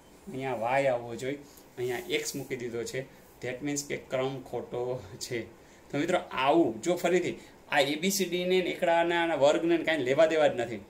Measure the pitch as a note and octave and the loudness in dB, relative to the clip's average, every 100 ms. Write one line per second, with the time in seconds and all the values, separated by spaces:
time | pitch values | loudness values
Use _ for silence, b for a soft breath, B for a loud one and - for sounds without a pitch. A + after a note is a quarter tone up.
0 | - - - C3 C3+ A#2+ A2+ C3+ C#3 A#2+ | -20 -20 -12 -6 -4 -2 2 4 4 2
1 | A#2+ A#2 B2+ C#3+ - B - - B2 B2 | -2 -8 -6 -8 -10 B -20 -6 -4 -4
2 | B2 D3+ - C#3+ C3+ B2 B2 A#2 A2+ C3 | -2 -4 -2 -8 -6 -6 -6 -6 -6 -8
3 | C3+ B B - A#2+ B2+ D3 C#3+ - - | -10 B B -12 -10 -6 -4 -6 -4 -8
4 | - C3 C3 C3+ - B2 G#2+ B2 B2 B2 | -4 -2 -2 -4 -8 -8 -6 -6 -4 -6
5 | - - - A#2+ G2 - B B - C#3+ | -10 -14 -8 -8 -8 -16 B B -6 -4
6 | E3 F3 - B2 C3+ D#3+ C#3+ G#2+ E3+ F3 | 0 0 -2 0 4 4 4 0 -2 0
7 | F3 F3+ D#3 - B B - D3 C#3 D3+ | 2 2 0 -6 B B -2 2 2 2
8 | F#3 G3 F3 F3 F3+ F#3 F3+ D#3 F3 E3+ | 0 0 -2 -2 2 2 2 0 2 4
9 | E3+ F3 E3 D#3 C#3 E3 E3 E3+ D#3 D#3+ | 4 2 2 4 4 4 4 2 2 0
10 | B2+ C3+ D#3+ D#3 D3 B2 A#2 G#2+ - | 2 4 4 6 4 2 -4 -6 -10